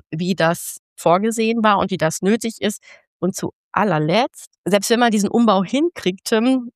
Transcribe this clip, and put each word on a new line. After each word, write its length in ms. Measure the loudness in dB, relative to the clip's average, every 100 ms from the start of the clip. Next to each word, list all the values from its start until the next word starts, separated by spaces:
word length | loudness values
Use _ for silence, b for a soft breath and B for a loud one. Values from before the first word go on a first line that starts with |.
| -4
wie 220 | -4 -2
das 440 | 0 0 0 -8 -16 _ -4
vorgesehen 640 | 2 2 0 -2 -2 0
war 160 | 2 2
und 120 | 0
wie 60 | -2
das 240 | -2 0
nötig 400 | 0 0 -2 -4
ist. 200 | -6 -6 B B B _
Und 160 | -4 -4
zu 160 | -8 -10 _
allerletzt, 760 | -2 0 0 0 0 -2 -6 -20 _ -2
selbst 240 | 0 2
wenn 100 | 2
man 120 | 4
diesen 180 | 2 2
Umbau 340 | 2 4 2
hinkriegt, 600 | 2 0 0 -2 -4 -4 -2
Tim, 460 | 0 2 0 -2